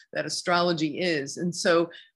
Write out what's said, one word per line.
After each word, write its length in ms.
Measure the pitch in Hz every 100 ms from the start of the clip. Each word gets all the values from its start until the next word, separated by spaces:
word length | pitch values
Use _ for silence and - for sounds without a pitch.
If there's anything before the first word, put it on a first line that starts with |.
| -
that 140 | - 156
astrology 720 | - - 175 175 165 156 143
is. 380 | 180 156 139 -
And 180 | 180 165
so 340 | 196 170 170 - -